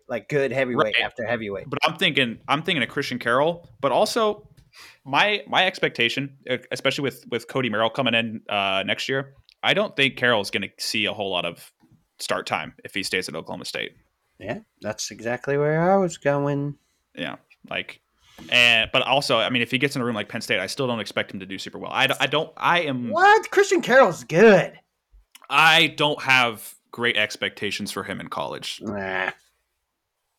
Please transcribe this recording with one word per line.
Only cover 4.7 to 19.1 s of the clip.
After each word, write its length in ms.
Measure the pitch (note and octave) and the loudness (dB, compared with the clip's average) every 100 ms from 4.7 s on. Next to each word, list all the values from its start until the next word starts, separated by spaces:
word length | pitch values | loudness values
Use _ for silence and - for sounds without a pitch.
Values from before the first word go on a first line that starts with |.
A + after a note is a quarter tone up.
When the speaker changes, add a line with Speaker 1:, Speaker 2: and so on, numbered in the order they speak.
| - - - C3+ | -20 -20 -20 -2
Speaker 2:
my, 360 | C#3+ G3+ G#3 - | 2 2 0 0
my 180 | B2+ F#3 | 0 0
expectation, 720 | - D#3 C3+ A#2 - C#3 - - | 0 -2 0 0 0 -6 -8 -6
e-, 80 | B2 - | -6 -6
especially 320 | B2+ C3+ C#3 | -4 -2 -2
with, 200 | C3+ - - | -4 -6 -6
with 160 | A#2 - | -6 -4
Cody 220 | C3+ A#2+ | -4 -2
Merrill 200 | G#2 A2+ | 0 0
coming 240 | - B2 | 0 0
in, 280 | A#2 A2+ A2 - | 0 0 -6 -4
uh, 340 | G2+ G2 F#2+ G2+ | -2 0 -2 -2
next 220 | A2+ - | -4 -4
year, 280 | C3+ C#3 - _ _ | -4 -6 -14 _ _
I 100 | A#2 | 0
don't 220 | D#3+ G#3 - | 0 0 0
think 220 | C3+ - | 0 2
Carroll's 340 | B2 A2+ G2 | 2 2 0
gonna 160 | A2 F#2+ - | -4 -6 -8
see 260 | - A2 G2 | -6 -2 -2
a 80 | |
whole 180 | G2+ G2 | -2 -4
lot 140 | F2 E2+ | -4 -4
of 260 | E2+ - _ _ _ _ - | -8 -16 _ _ _ _ -10
start 260 | - G2 - | -6 -6 -4
time 280 | G2 D2+ - | -6 -6 -14
if 100 | - | -10
he 100 | G2 | -8
stays 260 | F#2+ F#2+ - | -4 -4 -4
at 60 | D#2+ | -10
Oklahoma 280 | F2+ F2 - | -10 -12 -10
State. 280 | B1 - - _ _ _ _ | -8 -10 -12 _ _ _ _
Speaker 1:
Yeah, 220 | G2+ F#3+ - _ | -10 -10 -14 _
that's 300 | G#2 G#2+ - | -10 -8 -10
exactly 460 | G#2+ A2+ B2 - C#3+ | -10 -8 -6 -2 0
where 320 | D3 D#3 F3+ | 0 2 2
I 20 | G3 | 2
was 220 | F3+ - | 0 -2
going. 580 | C#3+ C#3+ C#3+ C#3+ C#3+ C#3 _ _ _ - | -2 0 0 -2 -4 -10 _ _ _ -12
Speaker 2:
Yeah, 220 | D#2 - _ _ - | -10 -10 _ _ -10
like, 320 | F#2 - - _ _ _ - - | -8 -8 -14 _ _ _ -20 0
and, 400 | B2 A#2+ A#2 A2 | 6 6 6 2
but 80 | C3 | 0
also, 360 | - | 2